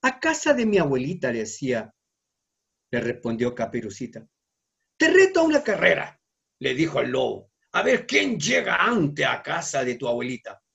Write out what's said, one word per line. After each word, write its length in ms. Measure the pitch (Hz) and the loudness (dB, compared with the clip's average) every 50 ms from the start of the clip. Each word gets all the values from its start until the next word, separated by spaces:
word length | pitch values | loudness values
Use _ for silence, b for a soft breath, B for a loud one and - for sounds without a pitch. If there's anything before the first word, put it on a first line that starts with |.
| - | 0
"A 180 | 254 254 - | 0 -2 0
casa 320 | - 320 320 302 - 311 285 | -2 -2 -2 0 2 2 2
de 140 | 247 233 | 4 4
mi 100 | 220 208 196 | 2 4 2
abuelita", 540 | 165 143 135 127 127 143 185 180 - 127 120 | 2 2 0 0 -2 -4 -6 -4 -4 -4 -4
le 80 | 113 | -4
decía, 540 | 110 110 - - 139 131 123 113 110 - _ _ _ _ _ _ _ _ _ _ _ _ _ _ _ _ _ _ _ _ | -6 -6 -8 -8 -4 -2 -2 -2 -4 -8 _ _ _ _ _ _ _ _ _ _ _ _ _ _ _ _ _ _ _ _
le 100 | - 120 | -4 -4
respondió 540 | 117 120 117 - - 120 113 110 120 120 120 | -2 -2 -6 -4 -4 -6 -2 0 -2 -2 -2
Caperucita. 720 | - 113 113 - 123 110 107 95 - 131 117 - 113 110 _ _ _ _ _ _ _ _ _ _ _ _ _ _ _ | -4 -6 -4 -4 -8 -8 -8 -10 -10 -12 -12 -12 -16 -20 _ _ _ _ _ _ _ _ _ _ _ _ _ _ _
"Te 100 | 320 330 | 2 6
reto 320 | 359 370 381 370 - 349 | 8 8 6 6 6 2
a 40 | 330 | 2
una 180 | 320 311 285 294 | 4 2 2 2
carrera", 580 | - 202 - 175 185 170 - - - - _ _ _ _ _ _ _ _ _ | 0 -2 2 4 2 2 2 -2 -8 -12 _ _ _ _ _ _ _ _ _
le 160 | - 135 131 | -4 -4 0
dijo 260 | 131 160 160 151 156 | 0 -2 0 0 -2
el 100 | 123 127 | -2 0
lobo, 420 | 127 135 127 117 104 98 - _ _ _ _ _ - | -2 -2 -2 -2 -4 -8 -12 _ _ _ _ _ -4
"a 100 | 170 196 | 0 2
ver 240 | 247 262 - - | 2 2 0 0
quién 320 | - 262 294 294 285 233 175 | 0 0 0 0 0 -2 -2
llega 380 | 143 208 254 262 220 190 175 | -2 0 0 0 0 0 0
antes 500 | - - 214 240 220 165 143 147 143 143 | 2 2 2 2 2 0 0 0 0 0
a 160 | 127 120 - - | 0 0 -2 -4
casa 400 | - 156 165 170 - - 139 131 | -6 -6 -6 -6 -4 -2 -2 -2
de 140 | 123 120 | -2 -4
tu 100 | 113 135 | -4 -2
abuelita. 560 | 120 120 120 120 123 127 113 _ 113 98 - _ _ | -4 -2 -2 -2 -6 -8 -10 _ -16 -18 -18 _ _